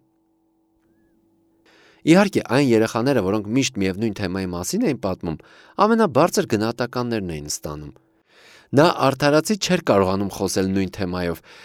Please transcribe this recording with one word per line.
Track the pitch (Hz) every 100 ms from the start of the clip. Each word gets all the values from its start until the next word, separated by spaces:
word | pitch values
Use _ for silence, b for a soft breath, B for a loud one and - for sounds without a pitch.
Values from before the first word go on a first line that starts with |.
| _ _ _ _ _ _ _ _ _ _ _ _ _ _ _ _ _ b b b 147
Իհարկե, | 180 208 -
այն | - 127 139
երեխաները, | 110 110 113 127 127
որոնք | 92 107 101
միշտ | 127 127 101
միևնույն | 95 92 113 98
թեմայի | 95 95 92
մասին | 87 90 202
էին | 233 127
պատմում, | 98 90 85 78 B B B B
ամենաբարձր | 214 226 202 127 175 - 143
գնահատականներն | 107 110 117 123 127 123 113 90
էին | 78 73
ստանում։ | - 82 76 73 - b b b b b b b
Նա | 131 165 -
արդարացի | 135 135 147 151 156 214
չէր | - 180
կարողանում | - 101 92 98 98
խոսել | - 95 101 95
նույն | 98 92
թեմայով, | - 92 90 87 82 - B